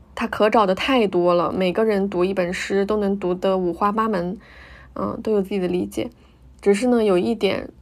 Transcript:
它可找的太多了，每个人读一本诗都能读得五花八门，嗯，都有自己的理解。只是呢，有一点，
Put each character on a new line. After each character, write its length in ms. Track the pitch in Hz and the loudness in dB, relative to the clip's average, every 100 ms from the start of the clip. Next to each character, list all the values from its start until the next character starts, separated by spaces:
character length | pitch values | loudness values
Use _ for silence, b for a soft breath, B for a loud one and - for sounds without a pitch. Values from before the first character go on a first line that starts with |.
| - | -16
它 120 | - 226 | -8 -6
可 240 | - 214 | 0 4
找 160 | 233 196 | 4 4
的 80 | |
太 320 | 185 - 262 202 | 0 0 2 2
多 280 | 180 175 | 2 2
了， 180 | 175 160 | 2 0
每 220 | 185 185 | 0 0
个 100 | 175 | 0
人 260 | 220 202 196 | 0 0 0
读 140 | 180 | 0
一 100 | 185 | 0
本 200 | 190 175 | 0 -4
诗 320 | 190 - 196 196 | -4 -2 0 0
都 100 | 214 | 0
能 220 | 196 202 | 0 -2
读 140 | 185 | -2
得 240 | 180 196 190 | -2 0 0
五 160 | 180 | -2
花 180 | 170 208 | 0 0
八 160 | 214 220 | 0 -2
门， 300 | 190 175 208 B B B B B - | -2 -4 -8 B B B B B -8
嗯， 240 | 202 - | -6 -6
都 120 | 220 | -2
有 80 | 208 | -2
自 80 | 190 | 0
己 100 | 202 | -4
的 80 | 180 | -2
理 180 | 180 202 | -2 -4
解。 240 | 220 247 b b b b - | -6 -8 b b b b -2
只 120 | 202 | 0
是 140 | 202 247 | 2 2
呢， 160 | 240 | 2
有 140 | 214 180 | 4 2
一 180 | 220 220 | 2 0
点， 340 | 196 - - - | 0 -2 -6 -14